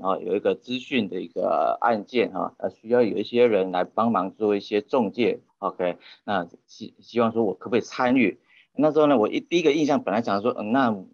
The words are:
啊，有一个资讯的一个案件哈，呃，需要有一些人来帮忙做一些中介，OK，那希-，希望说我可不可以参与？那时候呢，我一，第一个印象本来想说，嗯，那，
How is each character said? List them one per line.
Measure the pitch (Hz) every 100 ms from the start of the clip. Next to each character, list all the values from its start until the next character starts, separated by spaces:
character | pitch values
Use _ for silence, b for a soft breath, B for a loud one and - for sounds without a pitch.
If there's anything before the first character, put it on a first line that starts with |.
| 95
啊， | 92
有 | 92 98
一 |
个 | 101
资 | 95 - 127
讯 | - 131 98
的 | 92
一 | 87
个 | 92 95 76 62 -
案 | 120 107 95
件 | 123 -
哈， | 90 87 -
呃， | 98
需 | - 110
要 | 120
有 | 113 98
一 |
些 | 110 120 120
人 | 101 92
来 | 90
帮 | 92 - 117
忙 | 95 95 -
做 | 104 101
一 |
些 | - 104
中 | - 135 98
介， | 123 101 - _ -
OK， | 95 - 90 85 B B 107
那 | 98 85 - _
希-， | - 104 _
希 | - 117
望 | 113
说 | 117
我 | 104 -
可 | 101
不 |
可 | 110
以 |
参 | - - 127 135
与？ | 98 - b b b -
那 | 151
时 | 151
候 | 147
呢， | 127
我 | 107
一， | -
第 | - 175
一 |
个 | 156
印 | 160 143
象 | 135
本 | 113
来 | 104
想 | 113 101
说， | 117
嗯， | - 104
那， | 131 120 101 90